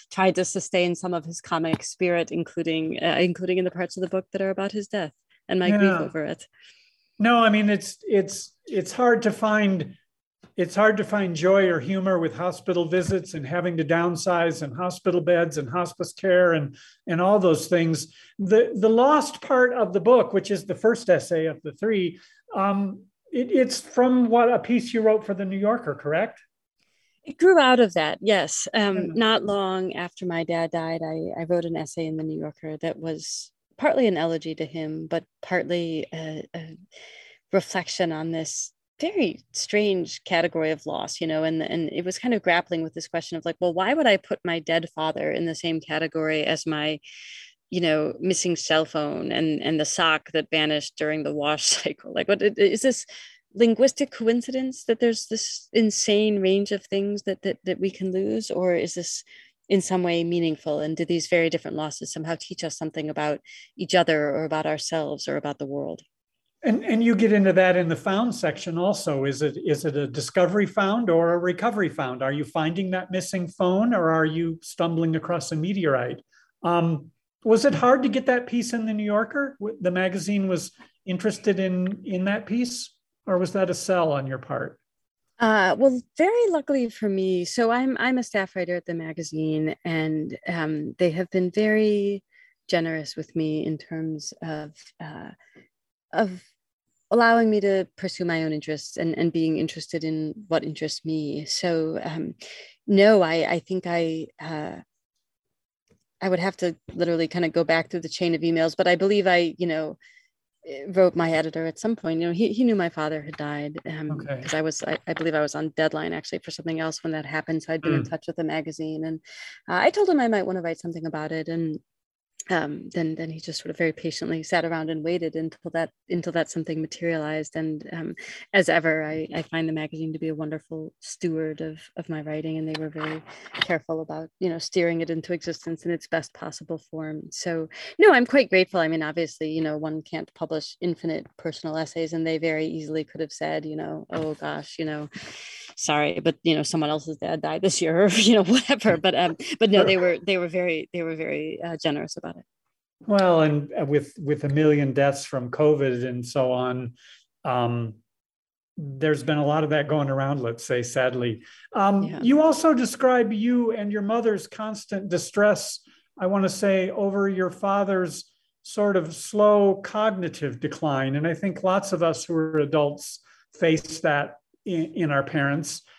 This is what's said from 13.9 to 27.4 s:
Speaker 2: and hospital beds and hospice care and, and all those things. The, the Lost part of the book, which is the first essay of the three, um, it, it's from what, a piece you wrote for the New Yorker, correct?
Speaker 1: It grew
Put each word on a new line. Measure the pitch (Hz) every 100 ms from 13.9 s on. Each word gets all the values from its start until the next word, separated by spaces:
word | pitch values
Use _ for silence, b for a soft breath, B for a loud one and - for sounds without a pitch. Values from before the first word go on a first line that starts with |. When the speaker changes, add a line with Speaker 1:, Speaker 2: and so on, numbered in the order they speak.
| 165 175 165 185 175 170 151
Speaker 2:
and | 143 120
hospital | 180 180 190 175
beds | 165 170 170 147
and | 127
hospice | 175 170 - 175
care | - 190 180 180
and, | 160 139 B B B -
and | 165
all | 185 208
those | 180 156 -
things. | 175 165 151 - b b -
The, | 190 214 240 196
the | 220
Lost | 226 269 302 285 -
part | - 254 247
of | 247 190
the | 185
book, | 196 247 -
which | 196 190
is | 190 -
the | -
first | 226 233 -
essay | 160 - 165 160
of | 156
the | 151
three, | 143 214 208 170 175 B B _ 294
um, | 196 196 196 - - _ _
it, | 254 247
it's | 311 254 -
from | - - 254 254 233
what, | 233 240
a | 233
piece | - 240 -
you | 226
wrote | 220 214 214
for |
the | 190 190
New | 190
Yorker, | 208 240 156 139
correct? | 147 160 233 - _ _ _ _ _ _ _ _ -
Speaker 1:
It |
grew | -